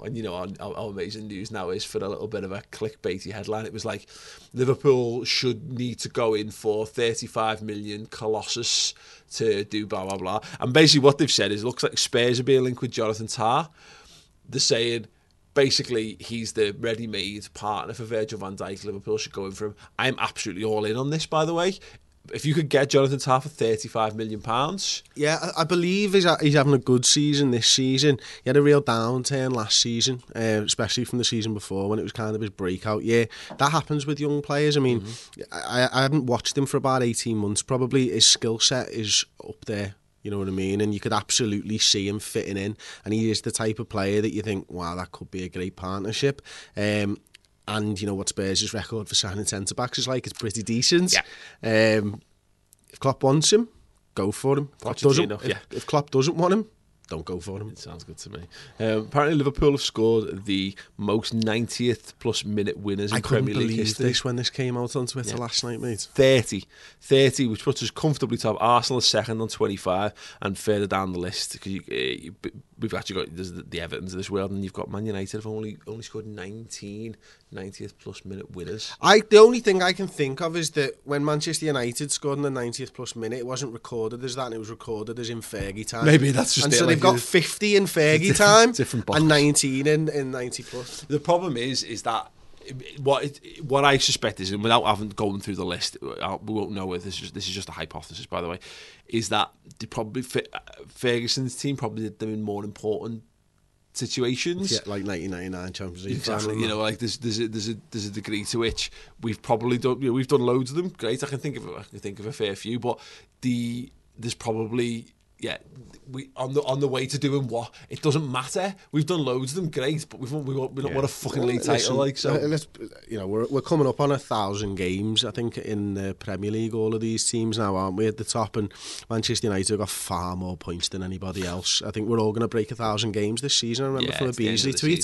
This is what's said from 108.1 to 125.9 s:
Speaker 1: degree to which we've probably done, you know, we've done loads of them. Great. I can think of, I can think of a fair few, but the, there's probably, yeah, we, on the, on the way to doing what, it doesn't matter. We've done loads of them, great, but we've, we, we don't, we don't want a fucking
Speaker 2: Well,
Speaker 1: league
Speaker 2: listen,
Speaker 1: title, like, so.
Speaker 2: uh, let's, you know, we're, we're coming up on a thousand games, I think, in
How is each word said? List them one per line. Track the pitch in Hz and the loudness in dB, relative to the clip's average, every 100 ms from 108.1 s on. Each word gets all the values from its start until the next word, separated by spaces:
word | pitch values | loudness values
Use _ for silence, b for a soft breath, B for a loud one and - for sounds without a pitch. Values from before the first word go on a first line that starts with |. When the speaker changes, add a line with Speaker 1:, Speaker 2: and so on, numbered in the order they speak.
Speaker 1:
degree | 104 98 104 101 | -8 -6 -6 -4
to | 117 | -2
which | 113 - - B B - | -2 -2 -6 B B -8
we've | 117 101 | -6 -6
probably | - 117 120 123 | 0 0 2 2
done, | 127 123 | 2 0
you | 135 | 0
know, | |
we've | 127 127 | 0 2
done | 143 | 4
loads | 123 123 123 | 4 2 0
of | 151 | -4
them. | 180 | -6
Great. | - 113 127 | -4 -4 -2
I | 143 | -4
can | 139 | -6
think | 151 117 | -6 -8
of, | 107 | -10
I | 87 | -12
can | 104 101 | -14 -12
think | 101 101 | -12 -10
of | 104 | -10
a | |
fair | 110 104 98 | -4 -4 -4
few, | 104 120 | -4 -4
but | 120 110 B B B _ | -2 -4 B B B _
the, | 127 120 120 120 127 - _ - | -2 -2 -2 -6 -10 -18 _ -12
there's | 117 - | -10 -6
probably, | 120 110 110 120 120 117 - _ _ _ | -4 -2 -2 0 -2 -4 -10 _ _ _
yeah, | - - - - - - - | -8 -8 -12 -20 -20 -20 -14
we, | 131 135 - | -14 -12 -8
on | 131 | -4
the, | 139 | -2
on | 139 135 | 0 0
the | 139 | 0
way | 131 131 | 0 -2
to | 139 | -2
doing | 139 139 131 | 0 0 0
what, | 113 117 B - | -4 -6 B -14
it | 120 | -2
doesn't | 156 147 143 | 2 2 0
matter. | 127 131 - 196 196 B | -4 -2 -2 -2 -4 B
We've | 151 156 | -2 0
done | 180 | 0
loads | 131 127 131 160 | 0 -2 -2 -4
of | |
them, | 165 | -4
great, | 151 131 156 - | -2 -2 -2 -6
but | 104 | -10
we've, | 123 | -6
we, | 151 | -6
we | 135 135 | -4 -4
don't, | 131 | -4
we | 135 | -4
don't | 135 | -2
want | 135 135 | 0 -2
a | |
fucking | - 135 139 | -2 -4 0
Speaker 2:
Well, | 123 | 0
Speaker 1:
league | 123 | 2
Speaker 2:
listen, | - 117 | 2 2
Speaker 1:
title, | 120 131 | 2 2
like, | 139 131 | 0 0
so. | 135 147 | 0 2
Speaker 2:
uh, | |
let's, | 147 156 - - 110 - - | 2 -2 -4 -12 -16 -16 -10
you | 107 | -6
know, | 95 | -2
we're, | 107 117 | -2 0
we're | 139 | -2
coming | - 165 135 | 2 4 4
up | - | 2
on | 143 | 2
a | 139 | 0
thousand | - 113 98 101 104 95 | 0 -2 0 -2 -4 -2
games, | 90 95 107 107 | -2 0 0 0
I | 117 | 0
think, | 107 117 104 | -2 -4 -4
in | - 107 101 | -4 -2 -2